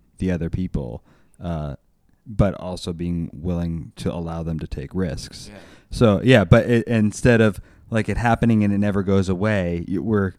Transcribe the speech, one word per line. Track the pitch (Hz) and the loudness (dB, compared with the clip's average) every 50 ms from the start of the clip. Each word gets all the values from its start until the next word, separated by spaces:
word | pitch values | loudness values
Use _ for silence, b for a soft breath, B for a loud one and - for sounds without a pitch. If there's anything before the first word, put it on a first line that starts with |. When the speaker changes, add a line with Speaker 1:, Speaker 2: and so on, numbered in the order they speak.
| _ _ _ - | _ _ _ -6
Speaker 1:
the | 92 92 | -4 -2
other | 90 80 82 82 | -2 -2 -4 -4
people, | - 90 92 85 - 78 65 58 57 - _ b b b b b b - | -4 -4 -6 -4 -6 -6 -8 -8 -12 -14 _ b b b b b b -12
uh, | 92 87 82 78 76 73 67 - _ _ _ _ _ _ _ _ _ | -8 -8 -6 -6 -6 -8 -10 -12 _ _ _ _ _ _ _ _ _
but | 120 107 101 107 95 - | -8 0 0 0 0 0
also | - - 90 92 87 - 95 | -4 -8 -10 -10 -8 -8 -8
being | 85 80 87 87 87 85 82 - | -6 -6 -4 -4 -4 -4 -6 -8
willing | - - 82 90 87 85 85 85 82 80 - - - | -10 -10 -6 -6 -4 -4 -4 -4 -6 -6 -10 -12 -12
to | - - - | -8 -6 -6
allow | - 85 82 82 82 82 | -6 -6 -8 -8 -8 -8
them | 80 82 80 76 | -6 -6 -6 -6
to | - | -6
take | - - - 67 - - | -8 -10 -10 -10 -8 -4
risks. | 92 92 78 - - - - - - - - | -4 -4 -4 -4 -8 -10 -14 -16 -18 -20 -18
Speaker 2:
Yeah. | B B B B B B B B | B B B B B B B B
Speaker 1:
So, | - - 123 107 101 - | 0 4 4 6 4 4
yeah, | - 123 131 110 92 | 4 6 6 6 8
but | 82 120 113 - 107 | 8 6 6 6 4
it, | 120 117 - - | 2 0 0 0
instead | 120 110 107 104 - - - 123 117 110 | 0 2 2 0 0 2 2 4 6 6
of, | 113 107 92 - b b b b b b | 4 4 2 -2 b b b b b b
like, | 117 110 104 107 | -4 -2 -2 -2
it | 101 | -2
happening | - 120 120 113 - 117 117 113 107 | 0 2 0 2 2 2 2 4 4
and | 104 101 | 2 2
it | 101 101 | 2 2
never | 104 104 95 101 | 0 0 0 0
goes | 92 98 98 98 92 95 | 0 2 2 2 2 2
away, | 92 87 104 110 107 98 90 87 85 85 87 - | 0 0 0 0 0 0 -2 -2 -4 -4 -4 -4
y-, | 95 85 | -6 -4
we're | 67 113 107 101 98 92 - | -2 0 0 0 0 -2 -4